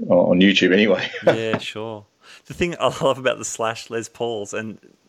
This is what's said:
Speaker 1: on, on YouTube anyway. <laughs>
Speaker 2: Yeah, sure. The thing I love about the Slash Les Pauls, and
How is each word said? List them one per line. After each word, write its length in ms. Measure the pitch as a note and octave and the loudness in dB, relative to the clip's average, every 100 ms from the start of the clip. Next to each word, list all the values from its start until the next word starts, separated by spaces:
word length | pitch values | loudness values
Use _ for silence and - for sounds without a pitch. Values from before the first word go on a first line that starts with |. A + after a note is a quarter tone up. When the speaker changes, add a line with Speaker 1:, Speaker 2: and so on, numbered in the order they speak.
| - | 2
Speaker 1:
on, 80 | F2+ | 4
on 220 | F2 F2+ | 4 6
YouTube 320 | G2 F#2 F2+ | 4 4 4
anyway. 360 | F#2 G#2 F#2 - - | 4 4 2 -2 -2
<laughs> 80 | - | 0
Speaker 2:
Yeah, 320 | A2+ A2+ A2 | 0 -2 -4
sure. 480 | - A2 A2 G#2+ G#2 _ - - - | -6 -10 -10 -12 -16 _ -20 -20 -18
The 60 | |
thing 220 | - F3 E3+ | -6 -4 0
I 80 | C3 - | -2 2
love 140 | D#3 B2+ | 0 0
about 200 | B2+ A2 | 0 -2
the 60 | A2 | -6
Slash 440 | - A2+ A2+ - | -4 -4 -4 -8
Les 180 | A2+ A2 | -8 -8
Pauls, 440 | - A#2 A2+ G2+ | -6 -6 -6 -6
and 240 | G#2 A2 G2 _ _ | -8 -10 -12 _ _